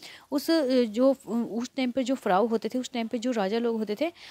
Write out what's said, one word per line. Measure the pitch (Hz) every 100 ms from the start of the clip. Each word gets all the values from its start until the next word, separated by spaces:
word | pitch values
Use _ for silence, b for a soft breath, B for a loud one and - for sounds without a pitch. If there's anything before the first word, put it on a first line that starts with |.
| B B B
उस, | 285 277
अ, | 330 254 262
जो, | 240 208 262 262 -
उस | 233 233 220 247 -
टाइम | 262
पर | 254
जो | 247
फ्राउ | 262 - 185 226
होते | 226 220
थे, | 254
उस | 247
टाइम | 247 226
पे | 247
जो | 233
राजा | 226 190 226
लोग | 233 226
होते | 214 208
थे, | 320 B B